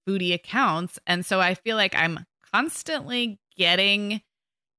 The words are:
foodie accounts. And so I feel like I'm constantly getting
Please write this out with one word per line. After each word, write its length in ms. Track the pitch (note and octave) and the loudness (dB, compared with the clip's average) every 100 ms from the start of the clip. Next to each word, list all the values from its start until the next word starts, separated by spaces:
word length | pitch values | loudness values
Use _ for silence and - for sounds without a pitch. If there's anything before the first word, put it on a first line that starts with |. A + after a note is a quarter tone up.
| - | -4
foodie 280 | G3 F3+ | -2 0
accounts. 640 | F3 - A3+ B3 D#3+ F3 - - | -2 -2 0 0 0 -4 -8 -4
And 180 | F3 | -2
so 160 | F3+ F#3+ | 0 2
I 140 | F3+ | 2
feel 220 | F#3 A3+ A3 | 0 -2 0
like 180 | G3 | 2
I'm 320 | - E3 D#3+ - _ _ | 2 0 0 -10 _ _
constantly 880 | G#3 D#4 - - D#4 - B3 A#3+ G3+ _ - | 0 0 -4 -6 -6 -4 -4 -4 -6 _ 0
getting 640 | E3+ F3+ G3 G3+ G#3 G#3+ - _ _ _ _ | 2 4 4 2 0 -6 -8 _ _ _ _